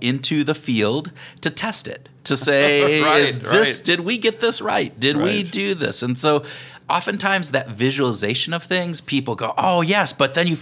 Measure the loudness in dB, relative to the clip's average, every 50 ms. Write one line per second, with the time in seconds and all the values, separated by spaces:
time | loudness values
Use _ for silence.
0 | -2 -2 -2 0 -2 -2 0 0 0 0 -2 -4 -4 -2 0 0 2 0 0 -2
1 | -6 -8 -12 -16 -18 -20 -12 -6 -6 -4 -4 -2 -2 -2 -2 -2 -4 -6 -10 -14
2 | -16 -20 -14 -6 -4 0 0 2 4 4 4 4 4 4 4 4 4 4 4 2
3 | 4 4 4 4 4 4 2 -2 0 2 4 4 4 4 2 2 2 0 0 0
4 | 0 -2 -2 -2 0 -2 -2 0 0 0 0 0 -2 -2 -2 -2 -2 -4 -4 -2
5 | 0 0 2 2 0 0 0 0 -2 -4 -4 -4 -2 -2 -2 -2 -2 -2 -2 -2
6 | -2 -2 -2 0 2 2 2 2 0 -4 -14 -16 -16 -18 -20 -12 -6 -2 -2 -2
7 | 0 -2 -4 -2 0 0 0 0 0 0 -2 -2 -4 -4 -4 -2 0 0 0 2
8 | 0 0 0 0 0 -2 -2 -2 -2 -4 -6 -6 -4 -2 -2 -2 -2 -2 -4 -6
9 | -4 -2 -2 -2 -2 -2 -4 -4 -4 -4 -2 0 0 2 2 2 2 2 2 2
10 | 2 2 0 2 0 0 2 0 0 0 0 -4